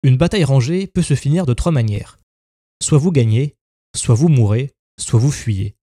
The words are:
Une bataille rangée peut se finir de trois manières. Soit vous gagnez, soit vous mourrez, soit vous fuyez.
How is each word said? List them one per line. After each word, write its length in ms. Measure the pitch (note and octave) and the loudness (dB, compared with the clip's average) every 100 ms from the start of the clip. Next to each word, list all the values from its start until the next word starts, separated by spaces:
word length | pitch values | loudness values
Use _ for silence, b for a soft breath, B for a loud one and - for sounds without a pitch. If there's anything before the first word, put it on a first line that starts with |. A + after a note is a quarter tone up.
Une 140 | C#3 B2+ | 2 2
bataille 300 | E3+ G#3 C#3+ | 0 0 2
rangée 420 | C3+ A#2+ F3 F#3+ | 2 0 -4 -4
peut 140 | - | -4
se 140 | E3+ C#3 | -2 -2
finir 300 | C#3 D#3+ D#3+ | -2 -2 -2
de 80 | |
trois 200 | A#2+ - | -2 0
manières. 460 | D3+ A2 G2+ - _ _ _ _ _ _ _ | 0 -2 -4 -8 _ _ _ _ _ _ _
Soit 180 | - D#3 | 0 2
vous 120 | E3 | 2
gagnez, 460 | D#3+ A2+ A2 C#3+ _ _ _ _ - | 2 2 0 -2 _ _ _ _ -8
soit 180 | - A#2 | 0 2
vous 140 | E3+ | 4
mourrez, 420 | C#3 G#2+ A2 C#3 _ _ _ | 4 2 0 -4 _ _ _
soit 220 | - A#2 | -2 0
vous 120 | C3+ | 2
fuyez. 440 | C#3 - G2 G#2 - | -2 -4 -4 -6 -10